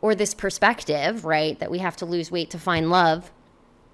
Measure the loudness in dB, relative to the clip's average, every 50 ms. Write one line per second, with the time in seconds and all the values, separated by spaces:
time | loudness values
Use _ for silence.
0 | 2 0 2 2 0 -2 -2 -4 -4 -6 -2 2 2 2 2 0 -2 -2 -2 0
1 | 0 -2 -2 -2 -2 0 2 2 2 0 -2 -4 -6 -6 -4 -4 -4 -4 -6 -6
2 | -6 -4 -2 -4 -4 -2 -4 -4 -4 -4 -8 -6 -2 0 0 2 2 4 4 6
3 | 6 4 4 2 -4 -14 -20 _ _ _ _ _ _ _ _ _ _ _